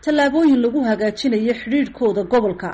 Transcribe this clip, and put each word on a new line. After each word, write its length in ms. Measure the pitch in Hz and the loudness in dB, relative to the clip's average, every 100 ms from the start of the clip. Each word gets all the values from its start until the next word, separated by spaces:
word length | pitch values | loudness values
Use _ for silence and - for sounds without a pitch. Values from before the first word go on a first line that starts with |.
tallaabooyin 580 | - 302 277 294 320 262 | -2 2 2 4 4 4
lagu 180 | 233 277 | 2 0
hagaajinayo 720 | 233 208 214 214 269 214 220 | 0 0 -2 -2 -2 0 0
xidhiidhkooda 680 | 233 226 285 262 - 233 196 | -2 -2 -2 -2 -2 -2 0
gobolka. 460 | 180 247 214 180 180 | 0 0 0 -4 -8